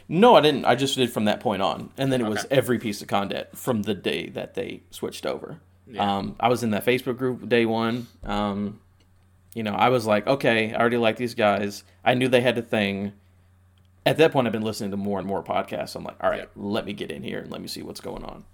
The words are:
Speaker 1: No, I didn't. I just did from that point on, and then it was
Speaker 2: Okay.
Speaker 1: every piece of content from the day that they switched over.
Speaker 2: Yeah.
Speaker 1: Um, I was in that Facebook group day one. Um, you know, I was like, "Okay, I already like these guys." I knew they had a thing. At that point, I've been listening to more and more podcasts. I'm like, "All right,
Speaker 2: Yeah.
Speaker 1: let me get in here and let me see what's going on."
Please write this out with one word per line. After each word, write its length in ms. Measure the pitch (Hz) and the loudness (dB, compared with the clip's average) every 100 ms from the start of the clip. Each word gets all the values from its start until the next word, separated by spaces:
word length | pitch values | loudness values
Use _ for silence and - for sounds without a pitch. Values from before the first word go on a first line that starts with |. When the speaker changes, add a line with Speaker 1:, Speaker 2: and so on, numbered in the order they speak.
| - | -4
Speaker 1:
No, 280 | 160 240 190 | 6 8 8
I 40 | |
didn't. 220 | 151 120 - | 6 4 2
I 80 | |
just 200 | 123 135 | 2 2
did 160 | - 117 | 0 0
from 140 | - | 2
that 160 | 107 - | 0 0
point 220 | 117 95 | -2 0
on, 280 | 92 - - - | 0 -2 -8 -4
and 160 | 135 | -2
then 80 | 127 | 0
it 80 | 110 | 0
was 160 | 101 | -2
Speaker 2:
Okay. 100 | - | 0
Speaker 1:
every 240 | 135 123 113 | 2 2 0
piece 220 | 110 101 | -2 -6
of 80 | - | -4
content 480 | 98 98 67 - - | -2 -2 -4 -8 -6
from 260 | - 113 | -2 -2
the 100 | 98 | -2
day 340 | 92 87 78 - | -2 -2 -2 -4
that 240 | - - | -8 -8
they 280 | - 95 - - | -8 -8 -10 -14
switched 340 | - - - - | -10 -8 -6 -6
over. 340 | - - 165 _ _ - | -6 -8 -14 _ _ -10
Speaker 2:
Yeah. 280 | 101 101 98 | -2 0 0
Speaker 1:
Um, 180 | 104 - | -4 0
I 100 | 120 | 2
was 140 | 120 | 2
in 80 | 117 | 0
that 120 | 101 | 0
Facebook 320 | - 131 131 120 | 2 0 0 -4
group 320 | 131 120 110 | -4 -4 0
day 160 | 120 | 2
one. 420 | 113 113 117 123 120 - | 2 0 -2 -4 -8 -12
Um, 580 | 101 104 104 98 101 104 _ _ _ _ _ _ _ | -4 -2 -2 -2 -6 -8 _ _ _ _ _ _ _
you 80 | 117 | -6
know, 100 | 107 | -4
I 140 | - 123 | 2 4
was 160 | 127 107 | 4 4
like, 200 | 104 127 | 2 4
"Okay, 460 | 139 131 113 110 | 2 4 4 2
I 40 | 113 | 2
already 200 | 117 120 | 2 4
like 180 | 113 110 | 2 0
these 180 | 120 | -2
guys." 480 | 120 107 101 101 - - _ | 2 2 4 0 -6 -16 _
I 80 | 117 | -4
knew 140 | 127 131 | 0 4
they 140 | 127 | 4
had 160 | 123 117 | 4 0
a 40 | |
thing. 500 | 117 113 101 98 101 - _ _ _ _ _ _ _ _ 143 | 0 0 0 0 -6 -8 _ _ _ _ _ _ _ _ 0
At 120 | 139 | 4
that 140 | 160 | 4
point, 140 | 143 117 | 4 0
I've 60 | |
been 100 | 110 | 0
listening 280 | 110 104 101 | -4 -4 -6
to 60 | 98 | -4
more 200 | 101 98 | -4 -4
and 80 | 95 | -2
more 160 | 95 | -4
podcasts. 540 | 90 95 98 - - - | -2 -2 -2 -6 -6 -10
I'm 80 | |
like, 120 | 85 - | -12 -2
"All 60 | 92 | -2
right, 100 | - | -2
Speaker 2:
Yeah. 40 | - 104 | -6 -10
Speaker 1:
let 220 | 101 104 | -4 -4
me 80 | - | -4
get 180 | 101 - | -8 -8
in 120 | 73 | -8
here 160 | 85 104 | -8 -8
and 100 | - | -10
let 100 | 90 | -12
me 60 | 90 | -12
see 140 | - | -12
what's 180 | - - | -12 -12
going 200 | 95 98 | -12 -10
on." 220 | - - - | -12 -14 -20